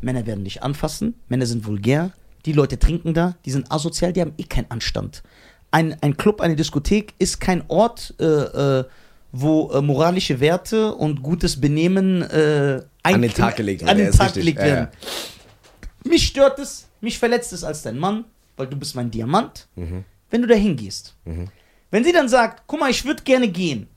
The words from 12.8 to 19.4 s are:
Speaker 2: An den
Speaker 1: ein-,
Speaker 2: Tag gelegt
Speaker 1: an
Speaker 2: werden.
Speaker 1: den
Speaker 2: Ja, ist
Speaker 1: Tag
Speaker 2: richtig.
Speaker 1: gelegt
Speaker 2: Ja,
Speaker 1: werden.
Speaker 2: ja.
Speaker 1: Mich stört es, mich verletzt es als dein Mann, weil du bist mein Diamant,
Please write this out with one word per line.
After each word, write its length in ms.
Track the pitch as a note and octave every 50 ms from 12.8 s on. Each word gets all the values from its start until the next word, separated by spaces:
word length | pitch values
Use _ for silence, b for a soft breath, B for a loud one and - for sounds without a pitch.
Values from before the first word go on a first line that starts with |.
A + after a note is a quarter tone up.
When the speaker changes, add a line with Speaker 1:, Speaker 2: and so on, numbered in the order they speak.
| - _ _ _ _
Speaker 2:
An 160 | D#3+ F#3+ -
den 80 | A#2+ A#2
Speaker 1:
ein-, 40 | G#2
Speaker 2:
Tag 200 | - B2+ A#2 -
gelegt 260 | - A2 G2+ G2 D#2+
Speaker 1:
an 40 | D#2 D#2+
Speaker 2:
werden. 100 | - G#3
Speaker 1:
den 60 | G#3
Speaker 2:
Ja, 40 | -
ist 60 | G2+ -
Speaker 1:
Tag 80 | G3 F#3+ F3
Speaker 2:
richtig. 60 | -
Speaker 1:
gelegt 160 | F3 E3+ D3 -
Speaker 2:
Ja, 60 | -
Speaker 1:
werden. 240 | D3 C#3 - - - B B B B B B B B B B B B B _ _ - _ _ - - _ _ -
Speaker 2:
ja. 60 | C4
Speaker 1:
Mich 160 | E4 D#4 -
stört 320 | - - C4+ C4+ C4+ C4+ C4+
es, 280 | C#4+ - - - - _ _ _
mich 180 | - A#3 A3+ -
verletzt 340 | - A#3 A#3+ A#3+ A#3+ -
es 120 | F3+ E3+ E3+
als 180 | D#3 D3+ D3+
dein 160 | - A#2+ A2 B2+
Mann, 260 | E3 F#3+ G#3 A3 A#3 _ _ _ _ _ _
weil 100 | - C3+ B2+
du 80 | C#3+
bist 180 | C#3+ C3+ - -
mein 160 | B2+ B2 A#2+
Diamant, 560 | G#2+ A2+ A2+ A#2+ D#3 G#3